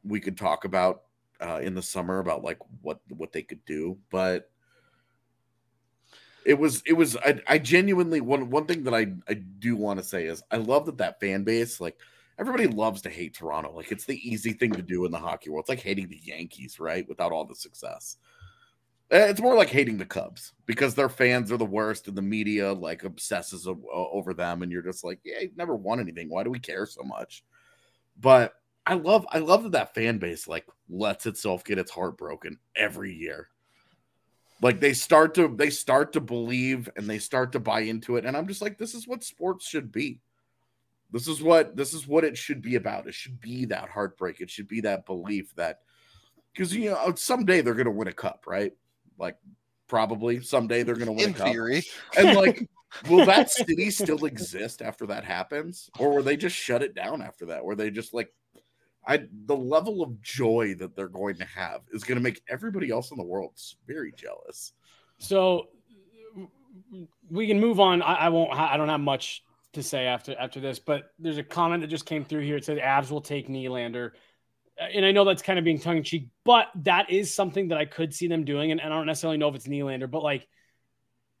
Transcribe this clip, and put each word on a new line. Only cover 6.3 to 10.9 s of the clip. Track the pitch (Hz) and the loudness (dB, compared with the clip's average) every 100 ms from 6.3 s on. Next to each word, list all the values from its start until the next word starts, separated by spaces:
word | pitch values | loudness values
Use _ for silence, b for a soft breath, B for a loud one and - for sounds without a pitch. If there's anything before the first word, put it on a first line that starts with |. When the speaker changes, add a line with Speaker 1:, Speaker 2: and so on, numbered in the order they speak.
| b | b
Speaker 1:
it | - 143 | 4 6
was, | 151 120 - | 6 0 2
it | |
was, | 165 156 113 | 4 4 4
I, | 143 214 - | 2 2 4
I | 151 | 4
genuinely, | 127 175 196 185 170 160 | 6 4 6 4 4 0
one, | 120 139 123 | 2 0 2
one | 143 156 | 0 0
thing | 170 | -2
that | 127 | 0
I, | 117 107 92 - | 2 0 -4 -6
I | |
do | 107 92 98 117 113 | -6 -8 -6 -2 -2
wanna | 104 98 | -2 -4
say | 92 92 80 | -4 -6 -6
is | 82 _ | -8 _
I | 113 | -4
love | 110 143 | 2 2
that | 156 | 2